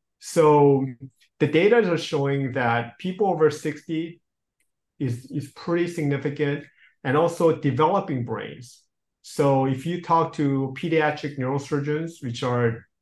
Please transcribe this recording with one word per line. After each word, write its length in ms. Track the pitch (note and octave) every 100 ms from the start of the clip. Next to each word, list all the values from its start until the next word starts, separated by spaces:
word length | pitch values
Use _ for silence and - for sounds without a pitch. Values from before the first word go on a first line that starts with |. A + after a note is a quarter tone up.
| _ _
So 680 | - E3+ D3+ D3 C#3+ C#3 C3 B2 C3+ _ _ -
the 100 | D3
data 440 | D#3 G3 A#3 F#3+
are 60 | E3
showing 540 | - D#3 C#3 C#3 C3+
that 440 | B2+ A#2+ A#2 A#2 -
people 280 | F#3 F#3 G3+
over 240 | D#3+ D#3
sixty 720 | - D#3 C#3+ - D#3+ E3+ - _ _ _ _ _ _ _ -
is, 280 | C3+ A2+ -
is 260 | D3+ -
pretty 360 | - - E3+ F3
significant, 760 | E3+ C#3+ C#3 D3 C#3+ D3 D3 - _ _ _
and 100 | C3+
also 460 | D3 E3+ - E3 D#3
developing 640 | C#3+ A#2+ D#3 G3 G3 C3
brains. 560 | A#2+ G#2 G#2 D3 A#2+ - _ _ _ _
So 460 | - - C#3 C3+ C3+
if 180 | C3
you 160 | E3 F3+
talk 320 | E3+ E3 D#3+
to 400 | - C#3+ C3+ C3+ C3+
pediatric 600 | E3+ D#3+ D3+ - D3 C#3
neurosurgeons, 840 | B2+ C#3 - D3 C#3+ D3+ E3 -
which 200 | B2 A#2
are, 440 | B2+ B2 A#2 A#2 - _